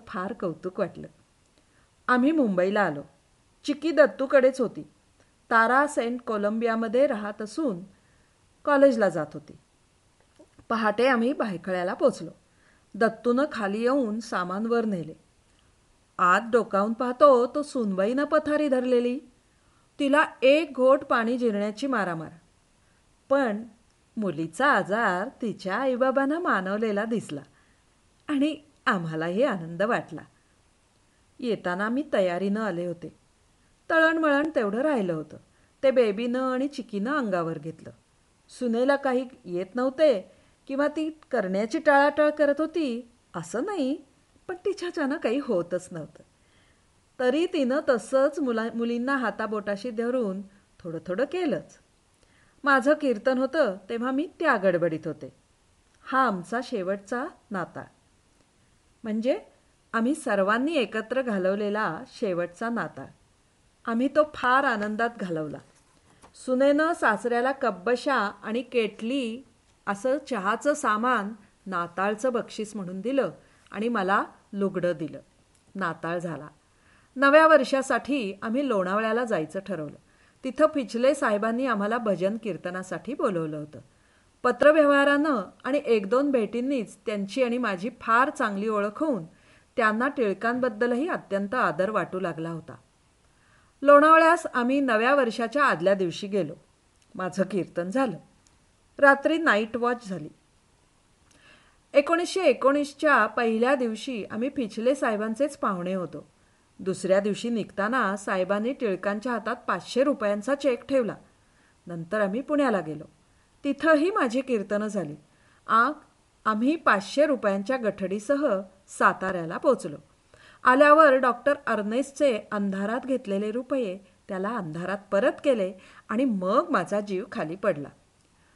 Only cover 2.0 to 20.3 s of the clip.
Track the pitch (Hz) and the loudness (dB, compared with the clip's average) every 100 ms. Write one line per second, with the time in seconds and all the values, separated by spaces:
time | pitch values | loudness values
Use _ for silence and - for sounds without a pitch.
2 | - 247 262 320 240 180 185 208 185 143 | 0 2 4 4 2 2 2 2 0 -2
3 | 143 _ _ _ _ _ - 294 320 302 | -10 _ _ _ _ _ -6 -4 0 4
4 | 269 - 269 285 254 262 214 - 147 _ | 4 4 2 2 2 0 -4 -4 -16 _
5 | _ _ _ _ - 226 226 254 285 294 | _ _ _ _ 0 2 4 4 2 0
6 | 233 247 - 214 202 226 233 226 226 240 | -4 -4 -4 -2 -2 -2 -2 -2 0 2
7 | 285 214 208 208 208 - 294 175 196 _ | 2 0 -6 -10 -10 -4 -4 -4 -10 _
8 | _ _ _ _ _ _ 302 285 277 233 | _ _ _ _ _ _ 0 6 6 6
9 | 196 165 151 151 - - _ _ _ _ | 2 0 -6 -10 -18 -20 _ _ _ _
10 | _ _ _ _ - _ - 226 214 208 | _ _ _ _ -20 _ -6 -2 0 2
11 | 254 240 233 302 233 170 - 185 180 269 | 4 4 2 0 -4 -6 -4 -4 -4 2
12 | 294 - 165 - _ _ _ _ _ 196 | 2 0 -8 -16 _ _ _ _ _ 0
13 | 226 220 240 240 294 226 202 208 240 285 | 0 0 0 0 0 -2 -4 0 0 2
14 | 226 220 - 202 175 190 226 233 220 185 | 0 -4 -4 -4 -4 -4 -2 0 0 -4
15 | 156 160 _ _ _ _ _ _ _ _ | -6 -12 _ _ _ _ _ _ _ _
16 | _ - 180 190 233 233 202 196 214 226 | _ 0 4 4 2 0 2 0 0 -2
17 | 247 247 294 247 247 294 294 262 214 190 | -4 6 8 8 4 -2 -4 -4 -2 0
18 | 202 262 294 311 302 302 294 254 254 240 | 0 0 0 0 2 0 2 0 2 2
19 | 240 262 - _ _ _ _ _ _ - | 2 -2 -10 _ _ _ _ _ _ -4
20 | 285 285 320 | 2 2 2